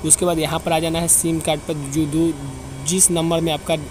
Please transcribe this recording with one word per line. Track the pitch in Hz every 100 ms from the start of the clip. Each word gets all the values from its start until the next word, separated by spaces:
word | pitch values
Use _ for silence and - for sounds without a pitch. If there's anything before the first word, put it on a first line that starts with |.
उसके | 156 - 180
बाद | 165
यहाँ | 147 165
पर | 165
आ | 160
जाना | 165 165
है | 170
सिम | - 170 160
कार्ड | 156 151
पर, | - 156 135
जो | 147 151
दो, | 156 165 143 139 135 - - 147
जिस | 185 185
नंबर | 170 165 165
में | 165
आपका | 147 - 160 143